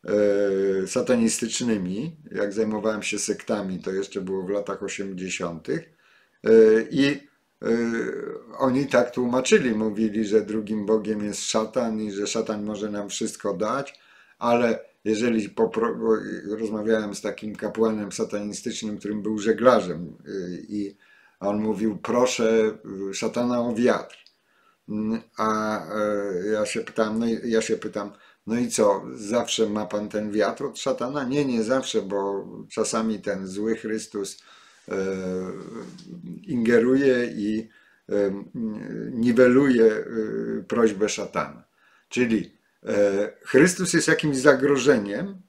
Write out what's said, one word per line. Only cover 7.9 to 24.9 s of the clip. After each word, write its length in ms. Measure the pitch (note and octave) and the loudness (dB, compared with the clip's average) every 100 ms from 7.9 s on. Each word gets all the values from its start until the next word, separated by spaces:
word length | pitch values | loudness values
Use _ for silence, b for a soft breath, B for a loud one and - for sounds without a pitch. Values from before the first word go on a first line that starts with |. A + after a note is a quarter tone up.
| - B2 - - - - - | -2 -4 -6 -8 -10 -14 -2
oni 280 | C3 B2+ C#3 | 0 2 2
tak 240 | B2+ A#2+ | 2 2
tłumaczyli, 600 | - B2 B2 B2+ G#3+ C3 | -2 0 0 4 4 4
mówili, 540 | G#2+ A2 G2+ A2 G#2 | 0 -2 0 -2 0
że 160 | G#2+ A2 | 2 2
drugim 460 | G2 A2 G#2 A2 G2+ | 2 -4 -4 -4 0
Bogiem 380 | A2 G2+ G#2+ | 0 0 -4
jest 160 | G#2 G2 | -4 -6
szatan 600 | - A2+ A2 B2+ A#2 A2 | -2 -2 -2 -2 -4 -4
i 120 | G#2+ | -6
że 140 | G2 G2+ | -4 -4
szatan 380 | A2+ A2 G#2+ | -4 -4 -4
może 260 | G#2 G#2 G#2 | -6 -6 -6
nam 180 | G2+ G2+ | -6 -8
wszystko 460 | - A2 - G#2 | -6 -6 -4 -6
dać, 460 | F#2 G#2+ C3 C#3 - b b b b | -2 -2 -2 -6 -14 b b b b
ale 400 | A#2+ A#2+ A#2+ A2 - _ | 0 2 2 0 -6 _
jeżeli 440 | G#2+ G#2+ A#2+ A2+ G2 | -2 0 2 0 -2
popro-, 460 | - A2+ A2+ A2+ A#2 | 0 0 2 -2 -2
bo 180 | A2+ A2 G#2 F#2+ - G#2+ | 0 0 0 -10 -8 -6
rozmawiałem 580 | A2 G#2+ G#2+ A2 G#2 | -4 -4 0 0 0
z 60 | G2 | -6
takim 360 | G#2 G2 G#2+ G2+ | -8 -8 -10 -8
kapłanem 560 | G#2+ G#2+ A2+ G#2+ G2+ | -6 0 0 0 -6
satanistycznym, 840 | F#2 G#2+ G#2 G#2 F#2+ A#2+ G#2 A2 G#2 | -6 -4 -4 -6 -8 -8 -8 -8 -8
którym 240 | G2+ G#2+ | -6 -4
był 160 | G2+ G#2+ | -4 -2
żeglarzem, 800 | G2+ G#2 B2 A#2 F2+ D#2+ E2+ - - | 0 4 6 6 2 -6 -8 -14 -12
e, 40 | G2 F2+ | -8 -8
i 420 | F2+ - G#2 G2 - b b b b | -10 -8 -8 -8 -10 b b b b
on 200 | G2 G#2 | -4 -2
mówił: 380 | A2 G2 A2 G2 | -2 0 -2 -2
"Proszę, 760 | - A#2+ B2 - A2+ A2+ A2 G#2+ - F#2+ G2 | 0 2 2 2 2 4 2 -2 -12 -8 -6
e, 40 | |
szatana 460 | F#2+ A2 B2 A#2+ A#2+ | -4 -4 -2 -2 0
o 140 | A#2+ | -2
wiatr". 500 | A2 A#2+ G#2 - - _ b b b b b | 2 2 2 -2 -18 _ b b b b b
Mm, 320 | - | -8